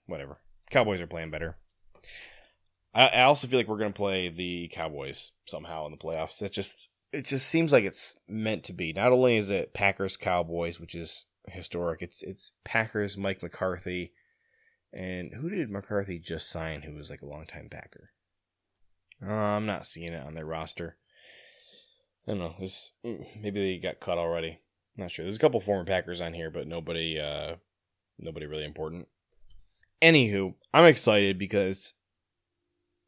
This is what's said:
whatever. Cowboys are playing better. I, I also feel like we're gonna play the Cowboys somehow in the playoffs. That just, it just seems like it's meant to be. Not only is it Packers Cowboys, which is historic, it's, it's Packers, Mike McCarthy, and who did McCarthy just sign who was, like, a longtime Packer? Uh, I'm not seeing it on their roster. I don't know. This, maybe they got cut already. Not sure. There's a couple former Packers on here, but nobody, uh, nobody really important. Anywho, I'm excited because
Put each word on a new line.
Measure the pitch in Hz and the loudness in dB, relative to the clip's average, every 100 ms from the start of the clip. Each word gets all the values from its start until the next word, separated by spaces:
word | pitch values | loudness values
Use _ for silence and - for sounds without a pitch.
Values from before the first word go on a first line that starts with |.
| - | -12
whatever. | 78 69 69 - - - | -10 -10 -16 -20 -20 0
Cowboys | 131 107 92 | 2 4 2
are | 85 | -4
playing | 85 80 | -8 -8
better. | 76 82 - - _ - - - - - - - _ _ _ _ | -6 -8 -10 -18 _ -20 -20 -20 -18 -18 -20 -20 _ _ _ _
I, | 110 131 | 6 8
I | 117 | 8
also | 131 147 127 | 6 6 2
feel | 127 | 0
like | 107 | 0
we're | 107 | -2
gonna | 107 | -2
play | 98 101 95 90 | -2 -2 0 -2
the | 82 90 87 85 | -4 -6 -4 -6
Cowboys | - 80 71 67 69 - - - | -6 -6 -6 -8 -8 -8 -10 -12
somehow | 80 78 80 76 | -12 -10 -8 -8
in | |
the | 76 | -8
playoffs. | 78 80 80 - | -6 -4 -6 -6
That | 101 | -6
just, | - 95 - - _ _ | -4 -4 -6 -14 _ _
it | 147 | -10
just | 123 135 - | -4 0 2
seems | 165 160 | 4 6
like | 135 | 6
it's | 95 - - - - | 6 0 -4 -6 -8
meant | 107 110 101 | -4 -2 -2
to | - | -6
be. | 87 82 | -6 -4
Not | 80 120 | 2 4
only | 127 127 110 | 6 6 4
is | 98 | 2
it | 95 - | 0 -2
Packers | - 101 95 95 - | 0 2 2 -2 -2
Cowboys, | 98 87 82 85 85 85 | 0 0 0 -2 -4 -4
which | 85 | -10
is | 85 82 - - _ - | -10 -8 -10 -14 _ -16
historic, | 90 87 87 85 82 | -12 -8 -2 -2 -2
it's, | 87 - | -8 -10
it's | 82 95 - - | -10 -10 -12 -12
Packers, | - 113 110 107 101 98 | -4 -2 0 -2 -2 -2
Mike | 98 95 | -2 -4
McCarthy, | 87 - 92 87 90 90 85 _ _ _ _ _ _ _ _ | -8 -4 -2 -2 -4 -6 -6 _ _ _ _ _ _ _ _
and | - 92 90 87 | -12 -8 -8 -8
who | 113 165 | -10 -6
did | 202 120 | -6 -4
McCarthy | 101 - 104 98 85 | -6 -4 -4 -2 -6
just | 82 80 - | -8 -6 -4
sign | 82 80 76 | -4 -6 -8
who | 76 73 | -10 -12
was, | 76 | -14
like, | - | -14
a | 69 | -14
longtime | 73 80 - - | -14 -14 -16 -16
Packer? | - - - - _ _ _ _ _ _ _ _ _ _ - 104 | -16 -18 -20 -20 _ _ _ _ _ _ _ _ _ _ -12 -4
Uh, | |
I'm | 107 104 104 | 0 0 0
not | 107 92 - | 0 -4 -6
seeing | 82 85 | -8 -8
it | 82 71 | -8 -10
on | |
their | 80 | -10
roster. | 78 80 78 - 82 - _ _ - - - - - - - _ _ _ - | -6 -6 -6 -8 -10 -12 _ _ -20 -20 -20 -20 -20 -20 -20 _ _ _ -6
I | |
don't | 101 | -4
know. | 85 90 | -6 -8
This, | 95 - - - | -6 -6 -6 -10
maybe | 120 101 - 107 104 101 | -12 -10 -12 -10 -6 -2
they | 98 90 | -2 -2
got | 85 - | -4 -6
cut | - 85 | -2 0
already. | 85 85 82 82 _ _ _ - | 0 -2 -4 -8 _ _ _ -12
Not | 87 | -10
sure. | - 85 | -6 -6
There's | 107 | 4
a | |
couple | 151 120 | 4 4
former | 98 98 | 2 0
Packers | 87 92 87 87 | 2 0 0 -4
on | 85 | -6
here, | 85 80 | -6 -6
but | 80 76 | -6 -6
nobody, | 85 80 82 82 78 | -6 -4 -4 -2 -2
uh, | 73 73 76 85 _ _ _ _ _ - | -4 -4 -6 -10 _ _ _ _ _ -14
nobody | 82 76 76 | -12 -10 -8
really | 78 | -6
important. | 73 76 78 85 - _ _ _ - - - _ _ _ | -8 -8 -8 -8 -14 _ _ _ -20 -20 -20 _ _ _
Anywho, | 160 156 113 101 95 - _ | 8 8 6 2 0 -4 _
I'm | 143 170 | 10 10
excited | 143 120 104 101 92 | 10 8 6 6 2
because | 98 104 95 98 - - _ _ _ _ _ _ _ _ _ _ | 0 2 2 0 -6 -12 _ _ _ _ _ _ _ _ _ _